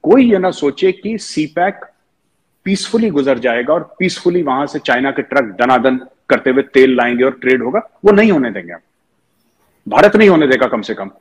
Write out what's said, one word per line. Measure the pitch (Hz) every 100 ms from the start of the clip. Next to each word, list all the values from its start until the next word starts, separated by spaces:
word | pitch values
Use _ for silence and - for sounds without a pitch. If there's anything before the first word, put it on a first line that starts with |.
| 147
कोई | 247 240
ये | 196
ना | 185
सोचे | - 147 135 190
कि | 185 202 220
सीपैक | - - 151 175 185 196 - _ _ _ _ _ _ _
peacefully | 190 190 - 226 220
गुजर | 143 135 123
जाएगा | 123 117 123
और | 165 - -
peacefully | 185 - 175 175
वहां | 147 131 143
से | 143
China | - 127 135
के | 135
truck | - 135
दनादन | 117 90 123 127 131 127 123 _ -
करते | 123 135
हुए | 127
तेल | 135 135 131 123
लाएंगे | 120 120
और | 131
trade | 131 127 127
होगा, | 117 196 - _ 202
वो |
नहीं | 202 220
होने | 160 123
देंगे | 98 85
हम। | 85 _ _ _ _ _ _ _ _ _ _ -
भारत | 135 202 208
नहीं | 208
होने | 165 147
देगा | 127 123
कम | 117
से | 101
कम | 107 98 _